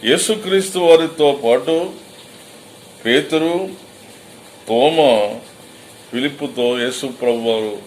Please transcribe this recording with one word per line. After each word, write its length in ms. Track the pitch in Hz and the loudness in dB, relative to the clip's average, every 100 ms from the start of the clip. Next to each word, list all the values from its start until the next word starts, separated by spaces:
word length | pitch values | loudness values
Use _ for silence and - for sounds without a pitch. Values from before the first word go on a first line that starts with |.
యేసుక్రీస్తు 760 | 110 165 - 214 185 196 190 185 | 2 0 0 -4 0 -2 0 0
వారితో 600 | 175 165 160 - 147 139 117 | 6 6 4 0 0 2 0
పాటు 440 | 123 131 165 185 - - - - - - - - - - - 113 | 0 2 -2 -4 -10 -20 -20 -20 -20 -20 -20 -20 -20 -20 -8 0
పేతురు, 640 | 127 147 160 160 175 190 190 - - - - - - - - - | 0 0 -2 -2 -4 -6 -12 -20 -20 -20 -20 -20 -20 -20 -20 -4
తోమా, 720 | 113 143 165 147 110 104 113 - - - - - - - | 2 2 4 4 4 0 -6 -16 -20 -20 -20 -20 -20 -10
ఫిలిప్పుతో 680 | 120 143 143 143 120 120 123 | -6 -6 -6 -10 -2 -2 -2
యేసు 260 | 120 127 135 | -4 -6 -10
ప్రభు 420 | 123 120 117 117 | -4 -2 -2 -2
వారు 280 | 110 107 104 | -2 -4 -10